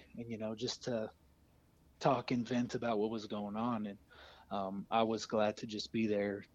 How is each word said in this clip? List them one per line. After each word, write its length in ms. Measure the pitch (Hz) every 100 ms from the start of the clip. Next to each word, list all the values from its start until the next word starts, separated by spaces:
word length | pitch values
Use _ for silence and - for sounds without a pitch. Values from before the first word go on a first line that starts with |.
| - -
and, 100 | 117
you 80 | 113
know, 180 | 110
just 300 | 110 123 -
to 260 | - 120 107 - - _ - - _ _ - -
talk 300 | 156 127 120
and 160 | 127 117
vent 280 | 123 120
about 240 | 123 120 110
what 120 | 107
was 160 | 113 101
going 300 | 107 104 104
on. 300 | 120 117 104
And, 120 | 98 - - - - -
um, 360 | 98 95 98 92
I 120 | 113
was 220 | 113 113 -
glad 300 | 113 107 107
to 80 | 120
just 240 | 107 -
be 140 | 117 113
there 380 | 104 101 101 -